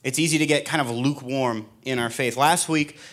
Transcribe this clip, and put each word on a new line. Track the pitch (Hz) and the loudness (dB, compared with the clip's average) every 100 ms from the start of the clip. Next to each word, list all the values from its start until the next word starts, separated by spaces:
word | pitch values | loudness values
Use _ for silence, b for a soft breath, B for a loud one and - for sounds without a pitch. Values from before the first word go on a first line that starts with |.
It's | 131 131 | -2 0
easy | 160 151 | 2 2
to | 151 | 2
get | 147 | 2
kind | 147 156 | 2 -2
of | 123 | 0
lukewarm | 117 135 147 123 135 127 110 107 _ | 0 0 -2 -6 -2 0 -2 -8 _
in | 135 127 | -4 -2
our | 117 | -2
faith. | - 127 117 | -2 -2 2
Last | 147 175 - | 4 4 2
week, | 156 143 - B | 0 -2 -8 B